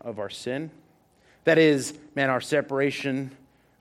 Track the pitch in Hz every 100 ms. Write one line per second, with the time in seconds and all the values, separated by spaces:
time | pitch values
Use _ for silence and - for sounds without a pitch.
0 | 120 107 101 - 123 131 160 - _ _
1 | _ _ _ _ - 160 160 139 - -
2 | - 139 135 127 - 147 139 135 139 -
3 | 139 135 135 - _ _ _ -